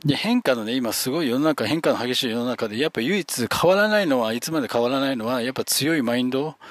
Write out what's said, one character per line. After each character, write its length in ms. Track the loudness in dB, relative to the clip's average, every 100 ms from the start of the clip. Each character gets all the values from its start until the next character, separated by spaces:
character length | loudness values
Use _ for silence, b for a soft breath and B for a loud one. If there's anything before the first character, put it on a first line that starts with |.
で、 100 | 0
変 280 | 0 2 2
化 120 | 2
の 100 | 0
ね、 100 | 0
今 180 | -2 -2
す 180 | -2 -2
ご 140 | 0
い 40 | 0
世 120 | 2
の 60 | 2
中、 200 | 2 0
変 140 | 0
化 120 | 0
の 60 | 0
激 160 | 0
し 140 | -2 0
い 20 |
世 80 | -2
の 60 | -2
中 220 | -2 -4
で、 100 | -2
や 100 | -2
っ 20 |
ぱ 80 | -2
唯 180 | 0 0
一 300 | -2 -2 -2
変 160 | 2 4
わ 60 |
ら 140 | 4 4
な 120 | 2
い 60 | 2
の 140 | 2
は、 140 | 2
い 60 | -2
つ 120 | -4
ま 80 | -4
で 80 | -2
変 100 | 0
わ 100 | 0
ら 100 | 0
な 100 | -2
い 60 | -2
の 100 | -2
は、 160 | -2
や 80 | -2
っ 20 |
ぱ 100 | -4
強 320 | -2 0 0 0
い 60 |
マ 140 | 0 0
イ 40 |
ン 80 | 0
ド 240 | 0 -4 -6 B